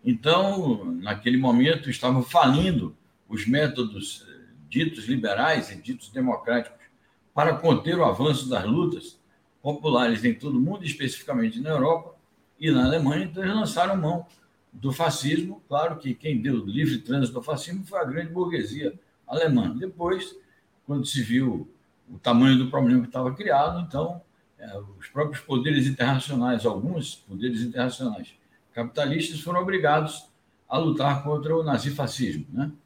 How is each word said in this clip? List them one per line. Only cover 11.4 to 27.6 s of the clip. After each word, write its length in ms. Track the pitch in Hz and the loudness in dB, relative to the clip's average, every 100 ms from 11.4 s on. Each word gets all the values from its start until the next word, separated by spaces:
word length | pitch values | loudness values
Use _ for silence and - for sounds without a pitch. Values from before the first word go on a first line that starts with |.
| 113 113 | -2 -2
na 120 | 147 | -2
Europa 440 | 151 139 165 - - _ _ _ _ | 0 2 0 -2 -20 _ _ _ _
e 100 | 156 | 2
na 160 | 131 131 | 4 4
Alemanha. 400 | 160 139 151 185 | 2 2 0 -4
Então, 180 | 170 | -4
eles 120 | 190 214 | -2 0
lançaram 420 | 196 165 185 196 | -2 0 0 2
mão 300 | 156 175 - _ _ _ _ | 0 -2 -6 _ _ _ _
do 220 | - 135 | -8 -6
fascismo. 680 | 131 165 - 135 156 180 - _ | 0 0 0 0 0 -2 -10 _
Claro 300 | 143 165 156 | -2 -2 -4
que 160 | 135 | -6
quem 260 | 117 156 131 | -6 -2 -2
deu 240 | 123 120 | 0 -2
livre 360 | 98 117 151 123 | -2 0 0 -2
trânsito 380 | 110 139 123 123 | -2 -2 -2 -4
ao 60 | |
fascismo 400 | 135 143 - 190 | -6 -6 -6 -10
foi 160 | - 196 | -6 -6
a 40 | |
grande 260 | 123 147 165 | -4 -4 -6
burguesia 640 | 170 170 160 104 139 151 - _ _ - | -4 -2 -2 -4 -6 -6 -8 _ _ -6
alemã. 500 | 151 165 127 101 120 | 0 2 2 2 -4
Depois, 600 | 185 170 170 190 - - _ _ _ _ - | -8 -4 -2 -2 -6 -16 _ _ _ _ -6
quando 180 | 143 | -4
se 200 | 120 135 | -4 -4
viu 440 | 110 123 131 92 78 _ _ _ _ | 0 0 0 -2 -8 _ _ _ _
o 120 | - | -6
tamanho 400 | - 120 131 127 | 2 6 8 6
do 100 | 127 | 4
problema 320 | 139 123 127 | 2 4 4
que 60 | 117 | 2
estava 260 | 127 127 | -2 -4
criado, 500 | 135 208 143 151 175 170 | -2 2 4 4 0 -4
então, 340 | 139 165 175 _ _ _ _ | -4 -4 -8 _ _ _ _
eh, 200 | 107 101 101 - | -14 -14 -14 -18
os 80 | - | -12
próprios 340 | 139 147 143 | -4 -4 -4
poderes 460 | - 135 143 147 131 | -2 0 2 2 2
internacionais, 760 | 135 123 131 143 127 123 117 | 2 2 2 0 0 0 2
alguns 520 | 110 98 131 175 - - | 0 0 -2 -4 -6 -12
poderes 460 | - 98 123 113 | -14 -6 -4 -2